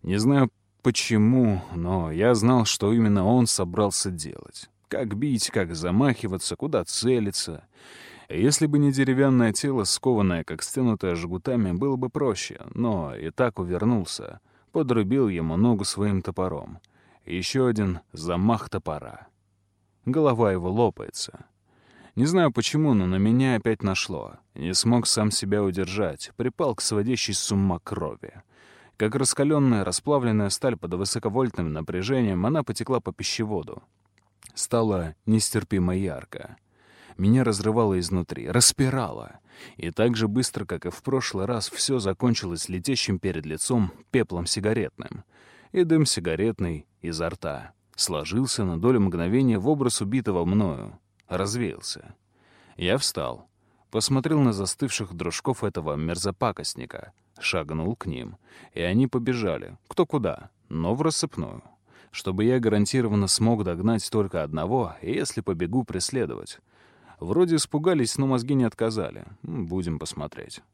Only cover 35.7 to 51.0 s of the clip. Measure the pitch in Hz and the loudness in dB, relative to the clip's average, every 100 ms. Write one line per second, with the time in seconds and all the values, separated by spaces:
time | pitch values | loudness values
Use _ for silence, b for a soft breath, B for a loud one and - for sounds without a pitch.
35.7 | 98 90 92 95 69 - - - - _ | 0 2 0 -2 -6 -12 -16 -16 -20 _
36.7 | B B B B - 95 127 120 98 107 | B B B B 0 4 6 4 2 2
37.7 | 110 110 92 85 92 82 - 58 123 117 | 2 2 2 0 -2 -2 -8 0 4 4
38.7 | - 131 131 104 55 - - B B B | 4 0 0 -4 -8 -14 -20 B B B
39.7 | - 85 - 117 113 110 113 127 - 98 | -10 -8 2 2 4 2 2 -2 -6 -8
40.7 | 90 87 - - 135 - 98 101 120 - | -6 -8 -8 -4 -2 -2 -4 -4 -4 -6
41.7 | - - 131 98 92 123 113 92 82 - | -4 -2 0 0 2 2 2 -2 -6 -6
42.7 | 92 90 131 - 92 95 85 76 78 - | -4 -2 -2 0 -2 -2 -4 -6 -6 0
43.7 | 123 92 - _ 127 110 87 85 - 101 | 0 0 -4 _ 0 0 -2 -4 -2 0
44.7 | 113 82 - - - - b b b b | 0 -4 -8 -12 -12 -16 b b b b
45.7 | 190 170 160 147 - 85 80 110 - 87 | 0 4 4 4 0 -2 0 -2 -2 -4
46.7 | 78 - _ 85 80 82 - 80 69 53 | -6 -12 _ -8 -4 -6 -6 -8 -8 -14
47.7 | _ _ - - 80 73 104 135 - 95 | _ _ -6 -4 -2 -2 -2 -2 -2 -2
48.7 | 82 113 127 98 85 85 120 131 107 110 | 2 4 4 4 2 0 4 4 2 2
49.7 | 151 123 - 101 127 110 92 85 101 95 | 2 0 -2 -2 -2 0 0 2 2 2
50.7 | 67 52 - | -4 -10 -16